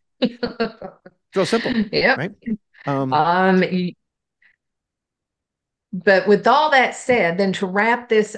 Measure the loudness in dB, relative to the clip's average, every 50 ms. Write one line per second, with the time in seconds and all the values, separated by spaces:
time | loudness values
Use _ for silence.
0 | _ _ _ _ -4 -4 -4 -4 -10 -8 -6 -6 -8 -8 -8 -12 -20 -20 -20 _
1 | -20 -20 -20 _ _ _ -4 -2 -2 0 0 -2 -2 -2 -2 -2 -2 -2 -2 0
2 | 0 0 0 -2 -4 -8 -10 _ -10 -10 -10 -10 _ _ _ _ -8 -4 -4 -2
3 | -2 -2 0 0 0 0 2 2 2 2 2 2 2 0 -2 -4 -4 -6 -8 _
4 | _ _ _ _ _ _ _ _ _ _ _ _ _ _ _ _ _ _ _ _
5 | _ _ _ _ _ _ _ _ _ _ _ _ _ _ _ _ _ _ -14 -4
6 | 2 2 2 4 4 4 2 2 4 4 4 4 2 2 4 2 2 2 -2 -4
7 | -2 0 0 2 2 0 0 0 -2 -2 -2 -2 -4 -4 -2 0 0 0 0 -2
8 | -2 0 0 0 0 0 -4